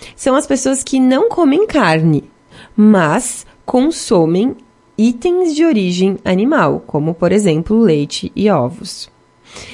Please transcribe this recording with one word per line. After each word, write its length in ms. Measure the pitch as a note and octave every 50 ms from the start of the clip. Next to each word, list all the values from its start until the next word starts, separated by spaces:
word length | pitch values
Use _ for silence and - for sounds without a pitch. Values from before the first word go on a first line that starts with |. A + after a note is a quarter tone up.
| - - -
são 200 | - - C#4 B3+
as 120 | D4 D4
pessoas 380 | - C#4 B3+ - C4 C4+ C4 -
que 160 | - C#4 C4
não 300 | C4 B3+ C4 C#4 G#4 A#4
comem 360 | - - E4+ C4+ C#4 F4+ G#4+
carne, 580 | A4 - - G#3 E3+ D#3+ D#3+ D#3+ E3 D3+ C#3 - - _ _ _ _ - - - - -
mas 680 | G#3+ G#3 G#3+ G#3 F#3+ E3 D3 D#3+ A#3+ B3 - - - - - _ _ _
consomem 920 | - - B3 C4 D#4 E4 - - - A3+ F3+ D#3+ D#3+ E3+ F3+ A3 C4+ - - - _ _ _ _ _ _ -
itens 560 | G#3+ A#3+ A#3+ A#3+ - F4+ F4 F4+ F#4 E4 D4
de 100 | D4+ E4
origem 540 | E4 D4 G#3 F#3+ F3+ F3+ F3+ F#3 G3 F#3+ - -
animal, 640 | - F#3 F#3 G#3+ C4+ D#4+ C4 F3 C#3+ C#3+ D#3 -
como, 280 | - - D3 D3 D#3+ E3+
por 180 | E3 F3+ F3 F#3
exemplo, 480 | G#3+ G#3 F#3 D3+ D#3+ E3+ - G#3+ A3+
leite 500 | A#3 G3 D#3 D3 C#3+ - - - - - -
e 140 | - F#3+ G#3+
ovos. 600 | F#3+ D3 B2 B2+ F3 - - E3+ - - - - _ _ _ _ _ _ _ - - - - -